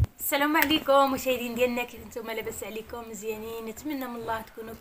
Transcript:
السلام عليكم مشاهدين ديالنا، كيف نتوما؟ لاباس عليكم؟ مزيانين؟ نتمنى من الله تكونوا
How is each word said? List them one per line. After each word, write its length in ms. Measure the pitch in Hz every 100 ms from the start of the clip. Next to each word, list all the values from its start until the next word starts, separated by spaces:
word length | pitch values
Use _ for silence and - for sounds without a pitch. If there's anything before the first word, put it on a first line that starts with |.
| - -
السلام 360 | - 277 294 320
عليكم 560 | 285 311 277 269 277
مشاهدين 420 | 262 262 247 240
ديالنا، 300 | 233 247 240
كيف 220 | 240 226 240
نتوما؟ 260 | 240 226
لاباس 320 | 226 214 220
عليكم؟ 460 | 208 220 220 240 226
مزيانين؟ 560 | 208 220 214 220 226 220
نتمنى 400 | 220 277 277 247
من 100 | 233
الله 240 | 226 220
تكونوا 340 | 226 - 226 226